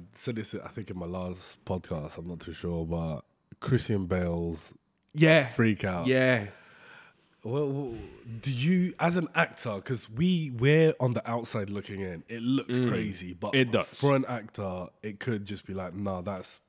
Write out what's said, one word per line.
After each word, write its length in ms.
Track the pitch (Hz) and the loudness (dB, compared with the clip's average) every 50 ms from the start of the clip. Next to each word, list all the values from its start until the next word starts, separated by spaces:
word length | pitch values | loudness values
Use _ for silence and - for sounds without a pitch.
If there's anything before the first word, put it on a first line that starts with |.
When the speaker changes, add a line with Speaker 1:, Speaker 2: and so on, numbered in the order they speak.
| 87 90 - | -12 -16 -16
Speaker 1:
said 220 | - - 131 117 | -12 -8 -6 -6
this, 180 | 110 104 - - | -6 -6 -8 -10
I 120 | 101 - - | -10 -10 -10
think, 200 | - 120 98 - | -12 -10 -10 -8
in 80 | 98 90 | -8 -8
my 80 | 87 | -6
last 580 | 85 90 92 90 90 90 90 - - - - - | -6 -4 -4 -4 -6 -8 -10 -12 -16 -18 -10 -6
podcast, 540 | - 95 90 - - 87 80 73 76 - - | -4 -4 -4 -4 -4 -6 -6 -6 -6 -10 -10
I'm 100 | 82 87 | -10 -10
not 120 | 87 80 | -10 -10
too 140 | - 87 80 | -10 -12 -10
sure, 320 | - - 87 85 82 82 | -8 -6 -4 -2 -2 -2
but 360 | 80 85 82 82 80 78 67 - _ _ _ _ _ - - | -2 -2 -2 -2 -2 -4 -6 -10 _ _ _ _ _ -18 -10
Christian 480 | - - 131 117 - - 110 98 95 87 | -2 2 2 2 2 2 0 0 0 0
Bale's 680 | 95 90 90 87 85 85 85 85 82 80 - - - - _ _ _ _ _ _ - | 0 0 0 0 0 0 -2 -2 -4 -6 -10 -14 -20 -20 _ _ _ _ _ _ 0
Speaker 2:
Yeah. 320 | 151 160 160 160 156 135 120 | 4 6 8 8 8 6 4
Speaker 1:
freak 360 | - - 117 110 104 - - | 2 4 4 4 4 2 0
out. 240 | 98 87 87 82 127 | -2 -2 0 2 4
Speaker 2:
Yeah. 400 | 131 131 131 127 127 113 104 101 - - - - - - - - - - - - _ _ _ _ _ _ - | 4 6 6 6 4 4 2 -2 -8 -14 -20 -20 -20 -20 -20 -20 -20 -20 -20 -20 _ _ _ _ _ _ -6
Speaker 1:
Well, 240 | 110 127 143 151 139 | -4 -2 0 0 0
well, 220 | 139 139 143 123 117 110 101 95 - - - 117 113 113 | -2 -4 -4 -6 -8 -10 -12 -14 -16 -18 -14 -14 -12 -6
do 100 | - 139 | -4 -2
you, 420 | 131 120 131 165 185 180 180 180 - - | -2 0 2 4 4 4 4 2 0 2
as 160 | 156 170 170 | 2 2 2
an 120 | 185 165 135 - | 2 0 0 2
actor, 460 | 156 165 - - - - 123 104 98 | 2 2 2 0 -6 -6 -4 -4 -4
'cause 300 | - - 131 110 - - | -4 -4 -6 -6 -6 -6
we, 420 | 113 120 170 185 185 170 156 143 123 113 | -2 2 2 4 4 2 0 -2 -2 2
we're 360 | 123 139 151 160 160 156 - - | 4 6 8 8 8 6 4 4
on 140 | 127 127 120 | 2 0 0
the 100 | 110 - 117 | 0 -2 -2
outside 400 | 117 120 117 - - 113 101 98 | -4 -4 -4 -4 -4 -4 -4 -4
looking 320 | 101 101 95 - 104 95 | -6 -8 -8 -8 -8 -6
in, 220 | 98 92 87 82 - - | -6 -6 -6 -8 -10 -10
it 140 | 117 113 | -10 -4
looks 380 | 117 123 135 135 - - 123 127 | -2 0 0 0 0 0 0 2
Speaker 2:
Mm. 100 | 127 120 | 2 2
Speaker 1:
crazy, 440 | 123 113 110 104 95 90 92 90 90 | 2 0 -2 -4 -6 -8 -10 -10 -10
but 220 | 85 101 104 - | -8 -4 0 4
Speaker 2:
It 160 | 135 131 117 | 4 4 4
does. 160 | 113 104 80 - | 4 2 2 0
Speaker 1:
for 280 | - - 139 143 139 | -2 0 2 4 4
an 100 | 135 131 | 4 2
actor, 600 | - 123 113 107 - - - 101 95 92 92 87 - - _ - | 0 -4 -6 -8 -8 -8 -6 -6 -4 -4 -6 -8 -10 -12 _ -10
it 160 | 107 101 101 | -10 -10 -8
could 260 | - 127 113 101 98 | -4 -4 -4 -4 -4
just 200 | 101 101 92 - | -6 -10 -10 -10
be 80 | - 95 | -8 -8
like, 200 | 95 92 90 85 | -8 -8 -8 -6
"Nah, 260 | 98 101 98 95 92 | -6 -4 -4 -4 -4
that's 380 | 87 104 98 92 90 - - - _ | -4 -6 -8 -8 -8 -12 -14 -16 _